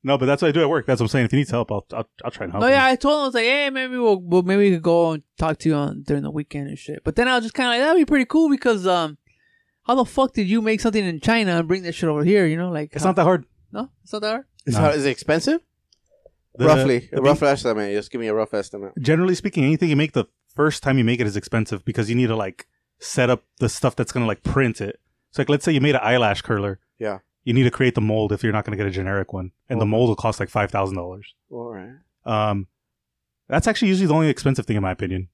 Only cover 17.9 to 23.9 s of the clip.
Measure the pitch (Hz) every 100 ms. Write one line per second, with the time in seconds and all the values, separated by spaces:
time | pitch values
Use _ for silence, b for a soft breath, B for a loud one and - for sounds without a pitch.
17.9 | 101 101 123 113 107 107 107 98 104 98
18.9 | - 131 160 185 180 202 165 139 156 170
19.9 | 143 151 131 101 _ _ - 151 - 139
20.9 | 135 113 120 110 101 - 113 110 101 -
21.9 | 117 107 120 123 110 98 - - _ _
22.9 | _ - - 123 123 _ _ 120 - 127